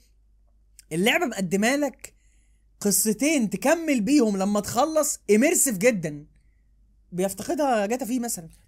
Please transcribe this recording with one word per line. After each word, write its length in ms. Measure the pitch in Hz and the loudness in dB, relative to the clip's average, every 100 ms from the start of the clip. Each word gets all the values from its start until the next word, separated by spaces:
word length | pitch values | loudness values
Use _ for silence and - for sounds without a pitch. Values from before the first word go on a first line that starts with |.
| _ _ _ _ _ _ _ - - | _ _ _ _ _ _ _ -20 -8
اللعبه 340 | 160 220 339 339 | 0 2 2 0
مقدمه 500 | 196 180 196 226 285 | -2 -2 0 2 2
لك 380 | 277 - - _ _ _ _ _ _ - | -2 -6 -18 _ _ _ _ _ _ -4
قصتين 680 | 202 190 220 214 294 302 208 | 0 2 0 0 0 0 0
تكمل 520 | 190 269 339 320 254 | 0 0 0 0 0
بيهم 360 | 202 294 220 196 | 2 4 4 0
لما 220 | 196 208 | 0 0
تخلص، 600 | - 226 311 311 285 - - | -2 -2 0 0 -2 -2 2
immersive 460 | 214 302 359 277 185 | 4 4 2 0 2
جدًا. 480 | 240 202 156 147 151 _ _ _ _ _ _ _ _ | 0 0 -4 -10 -16 _ _ _ _ _ _ _ _
بيفتقدها 720 | 175 190 190 - 311 277 220 202 | -4 -4 -4 -6 -2 0 0 0
جاتا 200 | 247 220 | -4 -4
في 140 | 254 | -4
مثلًا. 300 | 233 180 160 - | -6 -8 -12 -20